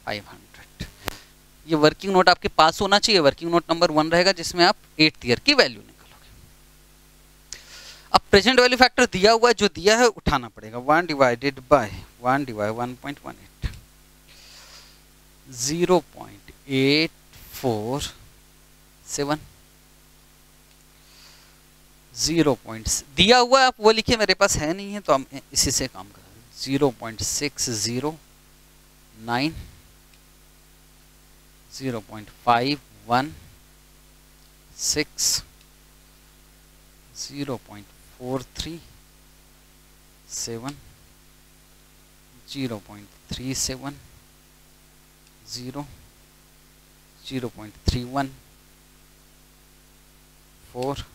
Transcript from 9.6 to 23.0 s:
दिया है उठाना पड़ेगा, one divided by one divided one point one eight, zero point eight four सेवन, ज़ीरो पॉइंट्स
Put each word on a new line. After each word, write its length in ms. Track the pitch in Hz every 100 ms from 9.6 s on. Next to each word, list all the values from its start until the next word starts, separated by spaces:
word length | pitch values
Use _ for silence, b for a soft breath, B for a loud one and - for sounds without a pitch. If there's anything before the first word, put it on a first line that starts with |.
| 202
दिया 220 | - 180 226
है 80 | 247
उठाना 400 | 170 - 143 117
पड़ेगा, 300 | 110 107 120
one 220 | 127 156 175
divided 560 | 143 127 120 143 139 131
by 180 | 143 104 92 - -
one 220 | 120 139
divided 320 | 127 107 104 113
one 180 | 123 123
point 260 | 143 143
one 120 | - -
eight, 340 | - _ - - - _ _ _ _ B B B B B B B _ _ _ _ 131
zero 500 | 127 123 165 175 180 -
point 380 | 113 110 101 - - -
eight 380 | 135 135 147 160 _ _ - -
four 480 | - 131 107 110 139 - - - - _ _ _ _ _ _ -
सेवन, 320 | - 143 151 - - _ _ _ _ _ _ _ _ _ _ _ _ _ _ b b b b b b _ _ _ _ _
ज़ीरो 400 | 120 - 165 147 120
पॉइंट्स 380 | - 110 107 -